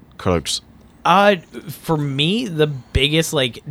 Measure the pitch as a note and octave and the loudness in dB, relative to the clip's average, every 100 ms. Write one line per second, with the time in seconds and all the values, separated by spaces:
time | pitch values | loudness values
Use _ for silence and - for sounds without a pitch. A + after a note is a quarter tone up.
0 | - - - E2+ - - - - - - | -10 -8 0 0 -2 -8 -10 -20 -20 -6
1 | D#3 F3+ G3+ G3 - - - - - D#3+ | 2 4 4 2 -2 -16 -14 -10 -4 -2
2 | C#3+ C3+ D3+ G#3+ B3 D#3 D3+ C#3 - - | -2 0 0 0 -2 0 0 -2 -4 0
3 | C#3 D#3 D#3+ D3+ C3 A2+ - | 2 2 0 0 -2 -4 -14